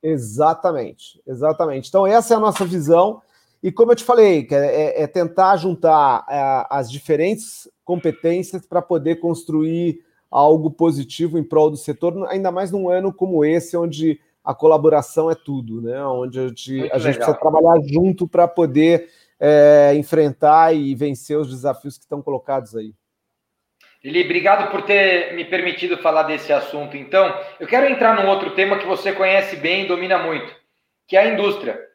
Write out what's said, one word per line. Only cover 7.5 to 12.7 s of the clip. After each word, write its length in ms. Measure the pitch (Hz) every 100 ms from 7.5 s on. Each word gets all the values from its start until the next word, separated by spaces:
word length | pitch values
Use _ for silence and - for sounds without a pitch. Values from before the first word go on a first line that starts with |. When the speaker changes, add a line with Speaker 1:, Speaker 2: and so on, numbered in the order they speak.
| - - _ -
Speaker 1:
competências 800 | 175 165 151 165 170 175 185 -
pra 160 | 175
poder 360 | 175 170 151 165
construir 840 | 170 165 - 156 156 165 175 160 _ _ _
algo 420 | - 147 160 156
positivo 680 | 147 170 139 131 - 165 165
em 60 |
prol 260 | 151 160 156
do 60 | 147
setor, 500 | - 147 170 175 190
ainda 220 | 190 190
mais 200 | 175 190